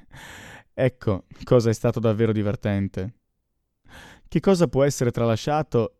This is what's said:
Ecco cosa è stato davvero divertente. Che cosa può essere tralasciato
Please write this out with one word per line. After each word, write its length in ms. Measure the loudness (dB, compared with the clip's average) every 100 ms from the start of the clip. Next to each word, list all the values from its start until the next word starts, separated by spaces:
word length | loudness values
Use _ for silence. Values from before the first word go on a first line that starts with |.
| -20 -20 -20 -20 -20 -20 _
Ecco 520 | -2 -2 0 -4 -4 -6 -18
cosa 260 | 2 2 4
è 40 |
stato 260 | 0 -2 0
davvero 320 | 0 0 0
divertente. 840 | 0 -2 -4 -4 -2 -4 -6 -10 -14 _ _ _ _ _ _ _ -20 -20 -20 -6
Che 120 | 0
cosa 280 | 2 4 2
può 160 | 2
essere 280 | 0 2 -2
tralasciato 840 | 0 0 0 -2 -4 0 -2 -2